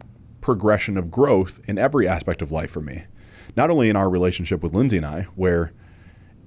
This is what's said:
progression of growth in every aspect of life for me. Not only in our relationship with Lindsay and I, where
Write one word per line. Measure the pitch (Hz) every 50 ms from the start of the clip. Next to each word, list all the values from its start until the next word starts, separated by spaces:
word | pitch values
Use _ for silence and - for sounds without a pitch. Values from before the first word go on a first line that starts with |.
| - - - - - - - -
progression | - - 123 95 98 107 104 98 - - 98
of | 95 87 82
growth | 85 123 139 143 120 95 95 92 - - -
in | - 104 101
every | 117 143 151 139 101 90
aspect | 92 85 - - 82 - 82
of | 71
life | 76 80 78 -
for | - 85
me. | 76 69 67 80 - - - - - - - - - - -
Not | 117 131 160
only | 170 151 120 110
in | 104
our | 98 98 95
relationship | 90 90 90 92 90 - 87 - 98 80 87
with | 82 78
Lindsay | 98 131 135 110
and | 87 78
I, | 73 76 85 92 90 -
where | 95 92 90 87 85 85 85 - - - - - - - - - - - - - - -